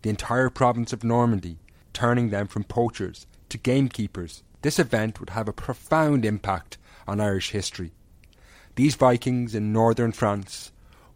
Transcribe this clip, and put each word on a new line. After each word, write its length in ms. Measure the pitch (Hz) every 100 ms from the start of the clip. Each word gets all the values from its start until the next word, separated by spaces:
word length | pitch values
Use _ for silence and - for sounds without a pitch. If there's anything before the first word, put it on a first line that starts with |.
the 80 | 110
entire 400 | 107 - 120 131
province 420 | - 127 117 117
of 100 | 120
Normandy, 560 | 117 117 120 107 87 85 - - _
turning 380 | - 120 123 120
them 160 | 101 101
from 160 | -
poachers 640 | 104 - 120 - 92 - - - -
to 100 | -
gamekeepers. 840 | - 131 135 - 104 - 87 - _ -
This 160 | 147 156
event 400 | 135 113 110 -
would 120 | -
have 180 | 101 107
a 40 |
profound 720 | - - 127 - - 151 143
impact 540 | 110 107 - 95 - - - - -
on 140 | 101
Irish 300 | 104 98 -
history. 420 | 104 92 - 85 - - - - _ - - - -
These 180 | 143
Vikings 600 | 135 131 123 - 123 117
in 180 | 107 107
northern 400 | 110 113 113 117
France 580 | 110 110 101 98 - - - - - -